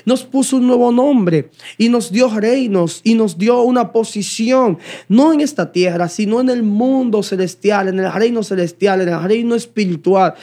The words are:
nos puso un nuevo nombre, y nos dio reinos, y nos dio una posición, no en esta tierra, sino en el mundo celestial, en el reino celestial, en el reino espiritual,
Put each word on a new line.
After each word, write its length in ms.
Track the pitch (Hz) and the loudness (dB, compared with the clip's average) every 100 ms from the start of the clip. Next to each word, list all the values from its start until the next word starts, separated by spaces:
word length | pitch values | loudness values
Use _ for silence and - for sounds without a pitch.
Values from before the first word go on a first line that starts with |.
| - | -2
nos 160 | 254 | -2
puso 360 | - 269 - 262 | -2 -2 0 0
un 100 | 247 | 2
nuevo 240 | 247 240 | 2 2
nombre, 580 | 240 277 262 180 160 - _ - - | 2 2 2 2 0 -2 _ -20 -2
y 120 | 226 | 0
nos 240 | 240 - | 0 0
dio 160 | 196 254 | 0 0
reinos, 720 | 214 214 269 247 190 165 - | 0 0 0 0 0 -2 -2
y 120 | 220 226 | 0 2
nos 200 | 214 165 | 0 0
dio 260 | 214 247 | 0 2
una 280 | 240 247 240 | 2 0 0
posición, 880 | 226 220 208 196 - 220 262 247 165 - - - | -2 -4 -6 -8 -4 0 2 2 -2 -8 -20 0
no 240 | 214 302 | 4 4
en 80 | 302 | 2
esta 320 | 294 - 170 | 0 -2 -4
tierra, 340 | 180 180 170 170 | 0 0 0 -4
sino 320 | - 208 233 | -2 -2 0
en 100 | 254 | 0
el 120 | 247 | 0
mundo 640 | 220 208 254 262 247 208 | -2 0 0 0 0 -2
celestial, 640 | 196 190 180 - 202 208 190 | -2 -4 -4 -2 -2 0 -2
en 100 | 190 | -2
el 140 | 185 | -4
reino 320 | 170 220 233 | 0 0 0
celestial, 560 | 208 190 170 - 196 190 | -4 -2 -4 -2 0 0
en 80 | 180 | 0
el 140 | 165 | -2
reino 320 | 180 226 233 233 | 0 0 0 -2
espiritual, 800 | 233 - 196 160 170 190 180 - | -4 -4 -2 -2 0 2 2 -2